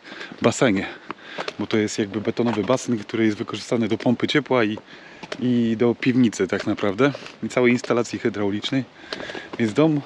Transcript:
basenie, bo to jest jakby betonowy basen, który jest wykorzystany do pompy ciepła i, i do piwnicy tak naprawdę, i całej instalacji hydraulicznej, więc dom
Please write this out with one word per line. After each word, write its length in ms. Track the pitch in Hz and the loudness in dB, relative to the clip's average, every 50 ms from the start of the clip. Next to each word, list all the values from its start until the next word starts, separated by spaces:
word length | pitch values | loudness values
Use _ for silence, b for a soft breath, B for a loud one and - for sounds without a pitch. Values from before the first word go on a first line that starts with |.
| B B B B B B B B | B B B B B B B B
basenie, 440 | - 117 113 - 147 123 98 98 85 B B B B B B B B B B B B B - - | 0 2 4 4 2 4 4 2 -2 B B B B B B B B B B B B B -6 -6
bo 80 | 104 | -4
to 100 | - - | 0 0
jest 220 | 110 104 104 - - | 0 0 0 0 -2
jakby 220 | 110 98 101 110 | -4 -2 -2 -4
betonowy 420 | 101 117 104 - 117 120 110 107 98 | -4 -2 -2 0 0 0 0 0 2
basen, 340 | 98 131 127 - - 120 | 2 0 0 0 -2 -4
który 280 | 107 101 - - 110 113 | -4 -4 -6 0 2 2
jest 120 | 110 104 | 2 2
wykorzystany 500 | 98 110 - - 104 - - 127 117 113 | 0 -6 -8 -8 -10 -4 -2 0 0 2
do 100 | 98 113 | 0 -2
pompy 300 | 107 - 127 117 - - | 0 2 0 2 2 0
ciepła 360 | 107 - 151 131 - 131 123 110 | 0 0 0 0 2 2 2 2
i, 140 | 104 107 - B B B B B B B B B B - - | 2 0 -4 B B B B B B B B B B -8 -4
i 360 | 123 123 123 120 117 113 113 | 0 2 2 2 2 2 2
do 180 | 110 120 120 113 | 2 2 2 2
piwnicy 520 | - - 135 117 127 127 107 - - 127 | 2 0 2 4 6 4 4 4 0 0
tak 200 | 120 104 95 - | 0 0 -2 -2
naprawdę, 440 | 107 101 - - 104 95 107 131 143 131 B B B B B - | -2 -2 0 0 -2 2 2 2 2 2 B B B B B -10
i 60 | 110 | -2
całej 220 | - 131 127 120 | 0 2 4 4
instalacji 480 | 123 117 - - 120 120 117 - - 98 | 4 2 0 0 0 0 0 -2 -6 -4
hydraulicznej, 640 | - 117 101 101 104 101 98 104 - - 131 135 120 - B B B B B B B B B B B B B - | -2 -2 -2 0 -2 -2 -2 -2 -4 -2 -2 -2 -4 -6 B B B B B B B B B B B B B -2
więc 140 | 117 107 101 | -2 0 4
dom 280 | - 151 160 151 143 135 | 4 4 4 4 0 -2